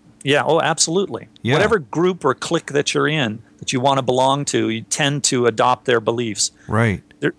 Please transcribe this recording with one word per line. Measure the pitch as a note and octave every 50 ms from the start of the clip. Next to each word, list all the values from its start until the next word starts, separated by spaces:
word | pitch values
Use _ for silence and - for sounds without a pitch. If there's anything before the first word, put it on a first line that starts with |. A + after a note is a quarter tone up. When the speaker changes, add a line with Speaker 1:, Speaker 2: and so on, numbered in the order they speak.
| _ - - _ -
Speaker 1:
Yeah, | C3+ C#3 C#3+ A#2+
oh, | - D3+ E3
absolutely. | C3+ C#3+ E3 - - - D#3+ F#3+ G3+ - B2+ G#2 - - _ -
Speaker 2:
Yeah. | _ A2 B2
Speaker 1:
Whatever | - G3 G#3+ A3+ G3+
group | C#3 A2 - D3 E3+ F3+ F#3+ E3+ -
or | C#3+ B2
clique | - - - E3+ E3 - - C3+
that | C#3+ D3 - -
you're | D3+ C#3 C#3+
in | D3+ D#3+ C3+ A2 G#2+ A#2 - _ _ _
that | - - -
you | C3
wanna | B2 C#3 C#3 C3+
belong | C3 A#2 B2 B2+ C3 C3+ C3+ C#3+ C#3+
to, | - - B2 A2 A2
you | A2+ A2+
tend | A2 - - - D3+ C#3 C#3+ D3 -
to | - - B2+ A#2+
adopt | A#2+ A2+ A2 C3 B2 B2+ - _
their | - B2 A#2
beliefs. | A2 A2+ A#2 A#2 B2 A2+ G2+ - - - - _ - -
Speaker 2:
Right. | - G#2+ A#2 A2+ G2 - - _ - _
Speaker 1:
There, | - D3 -